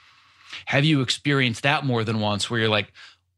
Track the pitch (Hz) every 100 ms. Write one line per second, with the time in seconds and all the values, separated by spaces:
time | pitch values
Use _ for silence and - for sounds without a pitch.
0 | _ _ _ _ - - - 135 151 147
1 | 123 - 143 139 127 113 139 151 139 120
2 | 110 110 104 101 - 120 110 107 98 -
3 | - _ _